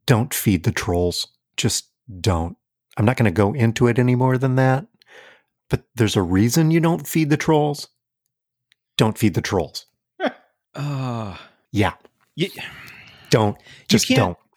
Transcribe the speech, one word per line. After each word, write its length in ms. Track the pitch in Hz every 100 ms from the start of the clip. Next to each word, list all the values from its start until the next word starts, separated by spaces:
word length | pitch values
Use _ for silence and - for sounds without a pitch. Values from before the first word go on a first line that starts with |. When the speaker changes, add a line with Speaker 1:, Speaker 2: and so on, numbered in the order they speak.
| -
Speaker 1:
don't 280 | 110 143
feed 300 | - - 90
the 80 | -
trolls. 560 | - - 87 90 - - _ _ -
Just 280 | 110 - - _ - 92
don't. 360 | 98 85 82 - _ _ _ -
I'm 80 |
not 120 | 107 127
gonna 140 | 110
go 220 | 87 101
into 340 | 139 113 110 120
it 140 | 120
any 160 | 123 123
more 200 | 131 127
than 200 | 131 127
that, 280 | 131 131 202 _ _ - - - _ _ -
but 140 | - -
there's 220 | - 104 107
a 60 |
reason 500 | 87 95 117 160 156
you 80 | 165
don't 260 | 165 170 147
feed 240 | 165 151
the 60 | 151
trolls. 500 | - 151 147 143 - _ _ _ _ _ _ _ _ _ _ -
Don't 200 | 113 -
feed 180 | 107
the 60 | -
trolls. 440 | - 98 76 - - _ _ -
Speaker 2:
<laughs> 60 | 320 - _ _ _
Uh, 600 | - 147 135 131 117 104 85 - _ _
Speaker 1:
Yeah. 200 | 101 95 - _ _ _ -
Speaker 2:
y-, 140 | 196 - - - - - - - -
Speaker 1:
Don't. 260 | 120 104 -
Speaker 2:
you 60 | - - -
Speaker 1:
Just 200 | 220 -
Speaker 2:
can't 100 | 254
Speaker 1:
don't. 200 | 92 87 _